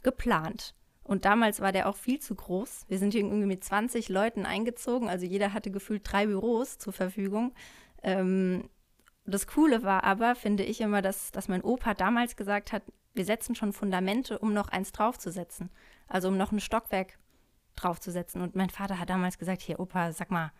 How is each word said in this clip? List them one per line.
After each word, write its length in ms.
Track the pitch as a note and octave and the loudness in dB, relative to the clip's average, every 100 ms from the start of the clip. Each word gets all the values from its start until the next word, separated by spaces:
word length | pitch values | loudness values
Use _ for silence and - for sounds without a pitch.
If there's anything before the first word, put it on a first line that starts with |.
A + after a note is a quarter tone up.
geplant. 720 | B3+ B3+ A#3+ F3+ D#3+ - - - _ _ | -2 0 2 2 0 -6 -12 -18 _ _
Und 220 | - G3 | -2 2
damals 360 | F#3+ G#3+ A3+ G#3 | 4 6 6 4
war 120 | G3 | 2
der 160 | F#3+ F#3+ | 2 0
auch 80 | G3+ | 0
viel 240 | - C#4 | -2 -2
zu 140 | - | -4
groß. 500 | G3+ - F#3 B3 - - | -10 -4 -4 -4 -10 -4
Wir 100 | F#3+ | 0
sind 140 | G3+ | 2
hier 100 | A3+ | 2
irgendwie 240 | G3+ G#3 G3+ | 2 2 0
mit 180 | F#3+ | -2
zwanzig 460 | - G3+ A#3 A#3+ A3+ | -2 -2 0 -2 0
Leuten 340 | F#3+ A3 G#3+ | 2 2 0
eingezogen, 640 | F3 F#3 A3+ A#3+ - B3 A3 | -2 -2 -2 -4 -2 -2 -2
also 160 | F3+ | -4
jeder 300 | F3+ G3 G3+ | -2 0 0
hatte 160 | G3+ G3+ | -2 -6
gefühlt 320 | G3 - G#3+ | -6 -4 -6
drei 220 | - G3 G#3+ | -2 0 2
Büros 500 | G3 A3 A#3 C4+ - | 2 2 0 0 -6
zur 160 | - | -8
Verfügung. 640 | F#3+ F#3 F#3 G3 G#3 B3 - - - - - | -4 -4 -2 -2 0 -2 -4 -16 -20 -20 -8
Ähm, 640 | - F#3+ F#3 F#3+ F#3 F#3 - _ _ _ _ _ | -2 2 2 4 2 0 -4 _ _ _ _ _
das 220 | - G3 - | -4 -4 0
Coole 360 | - D#4 A3+ | 4 6 6
war 220 | G3 F#3+ | 4 2
aber, 300 | G3 G3 A#3 | 4 4 2
finde 280 | B3 - G#3 | 2 2 2
ich 180 | - A3+ | 0 -2
immer, 180 | G#3+ G#3 | 0 2
dass, 320 | F#3+ G3 - | 2 -2 -6
dass 160 | - - | -6 -2
mein 140 | F#3 | 0
Opa 320 | - B3+ - | 0 0 0
damals 420 | G3+ F#3+ A#3 A#3+ - | 2 2 4 2 -2
gesagt 340 | G3+ G#3 G#3+ | -2 -2 -2
hat, 120 | G3+ - - _ | -6 -6 -16 _
„Wir 100 | - | -2
setzen 300 | F3+ G#3 - | 0 0 -2
schon 180 | A#3 G#3 | -2 -2
Fundamente, 680 | G3+ G3+ F#3 F#3+ G#3+ C4 G#3+ | 0 0 2 2 0 -2 -2
um 140 | A3 | 0
noch 160 | G#3 G3 | 0 0
eins 240 | F3+ G3 | -2 -2
draufzusetzen.“ 800 | - A3 B3 F#3 F3+ F3 - F3+ - - - - | 0 0 0 -6 -8 -8 -10 -12 -14 -20 -20 -6
Also 220 | F#3+ F#3 | 0 2
um 80 | F#3+ | 2
noch 160 | G3 | 2
ein 80 | G#3 | 0
Stockwerk 580 | - A3 - G3 F#3 - _ _ _ _ _ | 0 -2 0 -2 -4 -10 _ _ _ _ _
draufzusetzen. 680 | - F3+ E3 - F3 F3 F#3 | -4 -2 -2 -4 -6 -6 -6
Und 120 | F3+ | -4
mein 140 | F#3+ F#3+ | 0 0
Vater 300 | - G3 F#3 | -2 -6 -4
hat 100 | F3 | -2
damals 300 | F#3 F3+ - | 0 0 -2
gesagt, 240 | E3+ F3+ | -4 -4
„Hier, 180 | - D#3+ | -4 -6
Opa, 320 | F3+ F#3 E3+ | -4 -2 -2
sag 180 | D#3 F3+ | -2 -2
mal, 220 | F3+ D#3+ - | -2 -2 -8